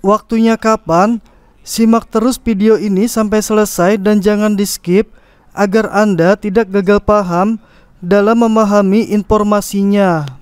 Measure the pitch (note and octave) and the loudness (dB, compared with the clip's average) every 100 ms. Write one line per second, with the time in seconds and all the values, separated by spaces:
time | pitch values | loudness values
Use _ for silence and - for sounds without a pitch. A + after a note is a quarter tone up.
0 | G3 G#3+ _ A3+ A3+ A3+ A3 A3 - E3 | 0 -2 _ 0 0 0 0 -2 0 0
1 | G#3 A#3 - _ _ _ - - A3+ A3+ | 2 -2 -8 _ _ _ -10 0 2 2
2 | - A3 A#3 A#3+ - G3+ G#3+ G#3+ G#3 F#3+ | 0 -2 -2 -4 -4 0 2 2 0 -2
3 | A3+ A3 G#3+ G#3+ G#3 G#3+ G#3 - F3 G#3+ | -2 -2 -2 -2 0 -2 -2 0 0 0
4 | G3 G#3+ F#3+ G#3 G#3+ G3+ G3+ - - F#3 | 0 0 0 0 0 -2 -4 -6 -2 0
5 | A3 - _ _ _ - G3+ G#3+ G#3+ G3 | 0 -10 _ _ _ -4 0 0 0 0
6 | G#3+ F3 E3+ G#3 G#3 F#3+ G3+ G3 F#3+ G#3 | 0 2 2 0 -2 -2 -2 -2 0 0
7 | G3+ G#3 F#3 E3+ G3+ A3+ _ _ _ _ | 2 0 0 -2 -2 -4 _ _ _ _
8 | F3 G3+ G3+ A#3 A#3 A3 G#3 G#3 G3 G#3 | 0 2 2 2 2 2 2 2 2 0
9 | G#3+ G#3 G3 G#3+ G#3 G#3 G3+ G3+ G3 G3+ | 0 -2 0 0 2 -2 -2 -2 0 2
10 | F#3+ E3 C#3+ C3 | 2 0 -6 -14